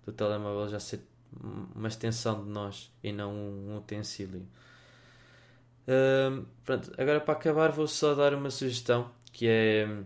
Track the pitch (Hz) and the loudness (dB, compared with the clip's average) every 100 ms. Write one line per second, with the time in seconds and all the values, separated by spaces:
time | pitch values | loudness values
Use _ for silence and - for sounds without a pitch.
0 | - 110 107 104 104 104 104 104 - 104 | -12 -4 -2 -2 -4 -4 -4 -6 -8 -12
1 | - _ _ - - 101 - - 110 113 | -12 _ _ -14 -12 -10 -12 -8 -6 -4
2 | 113 113 117 104 101 104 101 98 - _ | -4 -2 -2 -2 -4 -6 -8 -10 -18 _
3 | 104 104 104 104 101 98 101 104 107 107 | -8 -6 -6 -6 -8 -10 -10 -10 -8 -8
4 | 107 - 95 92 95 - - - - - | -8 -10 -10 -10 -14 -20 -20 -20 -20 -20
5 | - - - - - _ _ _ - 131 | -20 -20 -20 -20 -20 _ _ _ 2 6
6 | 135 135 135 135 - - - 127 - - | 6 6 2 -2 -8 -10 -4 -2 -4 -2
7 | 135 151 151 151 165 151 160 147 151 - | 2 2 2 0 2 4 4 2 -2 2
8 | 151 143 143 139 139 123 131 117 - 120 | 2 6 4 4 -4 -2 -2 -2 2 2
9 | 120 - - - 117 113 110 107 107 104 | 0 -12 -20 0 4 6 6 4 2 -4